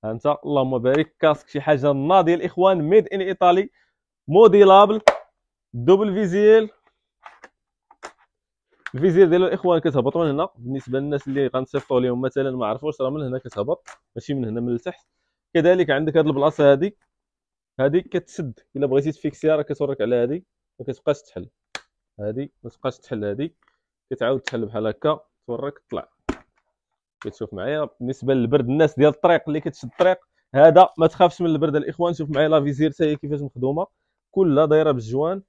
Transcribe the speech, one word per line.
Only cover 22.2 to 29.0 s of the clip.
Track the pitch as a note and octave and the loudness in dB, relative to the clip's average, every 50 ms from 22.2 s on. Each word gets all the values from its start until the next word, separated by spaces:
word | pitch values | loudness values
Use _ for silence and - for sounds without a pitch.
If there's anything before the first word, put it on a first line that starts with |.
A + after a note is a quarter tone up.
| G#2 G#2 A2 B2+ C#3+ C#3+ _ _ _ | -10 -10 -8 -10 -12 -14 _ _ _
ما | A#2+ | -20
تبقاش | _ _ _ C3 B2 _ | _ _ _ -10 -10 _
تحل، | _ _ C3+ A2 G#2 | _ _ -10 -8 -6
هادي | G#2 G2+ G#2 C#3+ E3 _ _ _ _ _ _ _ _ _ _ _ _ | -8 -6 -8 -8 -12 _ _ _ _ _ _ _ _ _ _ _ _
كتعاود | C3 - A#2 A#2 C3+ C3 | -10 -6 -4 -4 -4 -4
تحل | - - - A#2+ A2+ | -6 -8 -8 -8 -8
بحال | G2+ A2 G#2+ A2 A2 | -8 -8 -8 -6 -6
هكا، | G#2 _ - D3+ D#3 D3+ _ _ _ _ _ - | -8 _ -4 -4 -4 -4 _ _ _ _ _ -12
توريك | A#2+ A#2 C3+ C#3+ C#3+ - _ _ | -12 -10 -10 -12 -12 -14 _ _
طلع. | - - - _ _ _ _ - - - _ _ _ _ _ _ _ _ _ _ _ _ _ _ _ _ | -12 -12 -12 _ _ _ _ -12 -12 -12 _ _ _ _ _ _ _ _ _ _ _ _ _ _ _ _
كتشوف | - G#2+ - _ A2+ G2+ - | -16 -16 -12 _ -14 -14 -12
معايا | G2 F#2 B2 D3 D3+ D3+ B2+ _ _ | -10 -8 -8 -6 -6 -8 -8 _ _
بالنسبه | B2 B2 C3+ _ - B2 C3+ | -10 -10 -10 _ -4 -2 -2
للبرد، | C3 A#2+ A2+ B2+ B2+ B2 A#2 | 0 0 0 0 -2 0 0
الناس | C3+ D3+ D#3+ D3 - | 0 0 0 0 2
ديال | - | 2